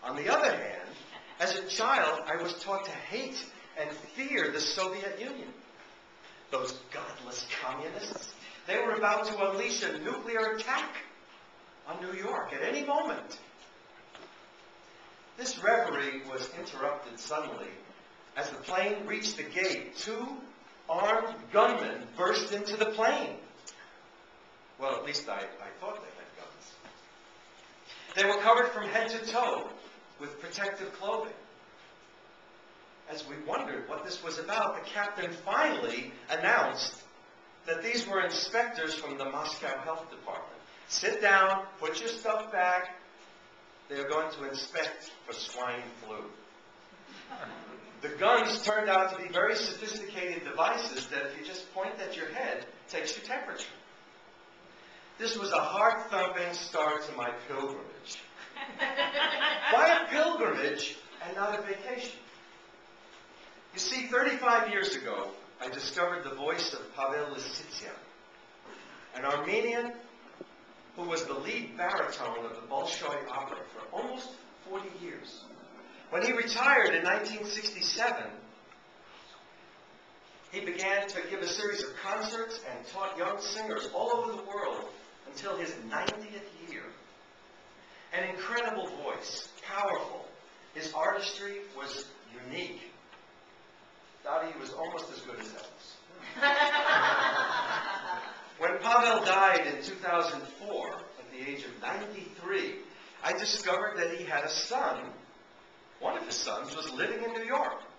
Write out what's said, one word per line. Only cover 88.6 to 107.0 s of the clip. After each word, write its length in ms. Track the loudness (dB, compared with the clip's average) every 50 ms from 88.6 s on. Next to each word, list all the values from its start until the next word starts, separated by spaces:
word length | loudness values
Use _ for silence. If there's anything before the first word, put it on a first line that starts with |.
| 0 0 -2 -2 -4 -6 -6 -6 -6
voice, 440 | -4 -4 -4 -6 -6 -8 -8 -10 -10 -14 -14 -12
powerful. 600 | -6 -2 0 2 2 2 0 -2 -4 -8 -10 -12 -12 -16 -20 -20 -20 -20 -20 -20 -14 -10
His 180 | -8 -8 -4 0
artistry 680 | 2 2 2 2 2 -2 -4 -6 -6 -6 -6 -6 -6 -8 -10 -10
was 300 | -10 -8 -8 -8 -8 -10 -12 -16 -20 -20 -18 -16 -14 -12
unique. 460 | -8 -6 -6 -6 -6 -8 -12 -14 -16 -18 -20 -20 -20 -20 -20 -20 -20 -20 -20 -20 -20 -20 -20 -20 -20 -20 -20 -20 -20 -20 -20 -20 -20 -20 -10 -4
Dottie, 280 | 0 0 0 0 -2 -6
he 60 | -8
was 120 | -10 -8
almost 400 | -6 -6 -6 -6 -6 -8 -8 -8
as 80 | -10 -12
good 180 | -12 -12 -12 -10
as 80 | -12
Elvis. 480 | -12 -12 -14 -14 -16 -16 -18 -18 -18 -18 -20 -20 -20 -20 -16 -14 -12 -2 4
<laughs> 1900 | 6 6 8 8 8 6 6 6 6 8 8 8 8 8 6 6 6 4 4 4 2 2 2 0 0 0 0 -2 -2 -2 -4 -6 -4 -4 -4 -4 -6 -10 -12 -14 -16 -18 -6 0
When 180 | 2 2 2 2
Pavel 460 | 4 10 10 10 10 10 6 6 6
died 400 | 6 8 8 10 8 8 6 4
in 180 | 2 0 -2 -4
two 120 | -6 -6
thousand 460 | -4 0 4 4 4 4 2 0 -4 -6 -10 -12 -10
four, 340 | -8 -4 -4 -2 -2 -4 -6
at 380 | -8 -10 -12 -14 -16 -16 -14
the 200 | -10 -8 -6 -6
age 140 | -6 -6 -8
of 160 | -10 -10 -8
ninety-three, 920 | -6 -4 -4 -4 -4 -6 -8 -10 -10 -12 -12 -10 -4 0 0 0 0 0 -4 -8 -12 -14 -16 -18 -20 -20 -16 -4 -2
I 100 | -2 -2
discovered 640 | 0 0 0 0 0 2 2 2 2 2 0 0
that 180 | 0 0 0 0
he 80 | -4 -4
had 200 | 0 0 0 0
a 60 | 0
son. 600 | 0 -2 -2 0 0 2 2 2 0 -2 -4 -10 -12 -14 -18 -20 -20 -20 -20 -20 -20 -20 -20 -20 -20 -20 -20 -20 -16 -4
One 180 | -2 -2 -2
of 80 | -2 -4
his 100 | -4 -4
sons 400 | -2 -2 -2 -2 -4 -4 -6 -6
was 160 | -6 -6 -6
living 320 | -2 -2